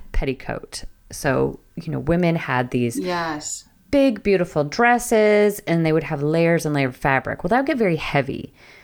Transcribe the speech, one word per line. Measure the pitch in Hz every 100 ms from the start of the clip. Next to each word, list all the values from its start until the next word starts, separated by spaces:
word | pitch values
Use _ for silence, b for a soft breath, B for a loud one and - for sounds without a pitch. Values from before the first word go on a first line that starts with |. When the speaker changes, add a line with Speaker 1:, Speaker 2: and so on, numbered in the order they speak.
| -
Speaker 1:
petticoat. | - 135 127 - - - - - - -
So, | - 143 131 135 - _ -
you | 160
know, | 135
women | 135 170 175 165
had | - 127 123
these | 127 120 127
Speaker 2:
Yes. | 180 175 165 151 - - - _ _
Speaker 1:
big, | 277 269 208
beautiful | 202 190 175 156
dresses, | 147 185 240 240 - 220 214 208 208 - -
and | 170 160
they |
would | 160 156
have | 147
layers | 147 165 170 165 156
and |
layer | 147 135
of | -
fabric. | 147 131 - -
Well, | 170
that | 240
would | 277
get | 269
very | 202 156
heavy. | - 147 127 - - B B B